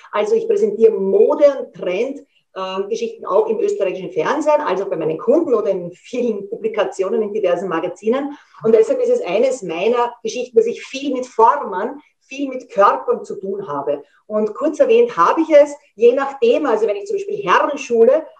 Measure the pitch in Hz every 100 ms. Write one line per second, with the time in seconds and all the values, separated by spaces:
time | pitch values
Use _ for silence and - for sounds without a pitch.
0 | - 208 208 220 - 202 208 202 220 196
1 | 190 196 240 302 285 262 233 - 180 185
2 | 262 285 - _ _ 190 185 190 202 226
3 | 226 - 156 190 226 208 202 202 190 180
4 | 170 156 175 285 294 294 190 185 190 170
5 | 156 160 - 302 330 220 202 180 175 -
6 | - 254 240 202 196 - 220 - - -
7 | 190 226 208 214 180 190 196 165 175 170
8 | 214 262 285 - _ - 226 226 226 254
9 | 240 247 180 196 262 - 180 165 214 240
10 | 233 - 220 247 240 226 220 - - 262
11 | 277 254 254 - 226 294 220 190 233 294
12 | _ _ _ 269 277 254 - 190 208 -
13 | - 202 - 190 190 202 - 143 139 143
14 | - _ - 214 214 - 294 302 233 226
15 | 240 - 214 330 320 294 294 - _ -
16 | 233 269 269 277 233 294 285 214 208 202
17 | - 196 - 202 175 233 294 277 - 233
18 | 226 302 - -